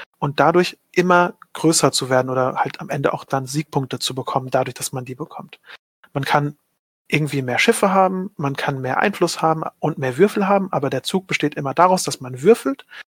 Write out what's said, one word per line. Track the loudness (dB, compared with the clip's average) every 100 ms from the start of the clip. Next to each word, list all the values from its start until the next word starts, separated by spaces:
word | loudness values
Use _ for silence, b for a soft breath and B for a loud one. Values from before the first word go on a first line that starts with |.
| B -6
und | -4 2
dadurch | 4 4 2 -4 _
immer | 0 4 4 4 -2 _
größer | 0 2 4 2
zu | 0 0
werden | 0 2
oder | 0 0 -2
halt | -4 -6
am | -8
Ende | -4 -2
auch | -4
dann | -6 -6 -4
Siegpunkte | -6 -4 -4 -4 -6
zu | -6
bekommen, | -6 -4 -4 -2
dadurch, | -2 -2
dass | -6 -8
man | -8
die | -10
bekommt. | -12 -12 -14 -18 -20 B B _ _ _
Man | -6
kann | 0 0 0 -6 _ _ _ _ -2
irgendwie | -2 0 -2
mehr | -2 0
Schiffe | 2 4 4
haben, | 4 2 0 -6 -4
man | -4
kann | -2 -4 -4
mehr | -2 0
Einfluss | 0 2 -2 2
haben | 0 0 -4 -4
und | -4 -2
mehr | -2 4
Würfel | 2 4 2
haben, | 2 0
aber | -2 -2
der | -4
Zug | -2 -4
besteht | -4 -2 -2
immer | -2 -4
daraus, | 4 4 4
dass | -2 -8
man | -10 0
würfelt, | 4 4 2 -6 -12 B -20